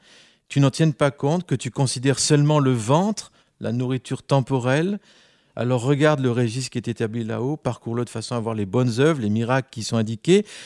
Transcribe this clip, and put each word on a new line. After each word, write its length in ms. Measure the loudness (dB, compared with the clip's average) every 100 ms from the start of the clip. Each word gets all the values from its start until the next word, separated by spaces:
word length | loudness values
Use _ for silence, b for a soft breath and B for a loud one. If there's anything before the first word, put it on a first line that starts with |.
| b b b b _
tu 100 | 2
n'en 120 | 2
tiennes 240 | 2 0
pas 160 | 2 -2
compte, 360 | 0 -2 -2 -2
que 80 |
tu 160 | -4 -4
considères 480 | -2 -2 0 -2 0
seulement 400 | 2 4 4 2
le 140 | 2
ventre, 580 | 0 2 2 0 -4 -12 _ _ -10
la 120 | -6
nourriture 500 | -4 -4 -6 -6 -10
temporelle, 760 | 0 0 2 -2 0 0 0 -4 b b b b b -6
alors 260 | -2 0
regarde 380 | 2 4 6 4
le 100 | 2
registre 400 | 2 0 -2 -6
qui 80 | -6
est 100 | -6
établi 360 | -4 -4 -4
là-haut, 320 | -6 -4 -4 -4
parcours-le 460 | -4 -6 -6 -6 -6
de 40 |
façon 240 | -8 -6 -6
à 40 |
voir 140 | -4
les 120 | -4 -2
bonnes 340 | 0 0 2
œuvres, 200 | 2 2
les 80 | -2
miracles 380 | -2 0 -2 -2
qui 120 | -10
sont 160 | -4 -2
indiqués, 480 | -2 -2 2 2 2 B